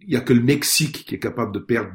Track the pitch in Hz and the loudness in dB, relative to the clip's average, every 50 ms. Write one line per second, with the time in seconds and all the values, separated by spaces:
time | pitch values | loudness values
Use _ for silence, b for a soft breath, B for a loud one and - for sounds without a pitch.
0 | - - 123 123 123 - 127 120 117 127 143 - - - - - 156 - - - | -4 -2 -2 0 2 4 4 4 6 4 2 2 0 0 0 0 0 -2 -4 -8
1 | - - - - - 110 - - - - - 101 - - 120 117 107 95 92 | -10 -10 -10 -6 -6 -6 -4 -4 -6 -4 -4 -6 -2 -2 -2 -2 -2 -4 -10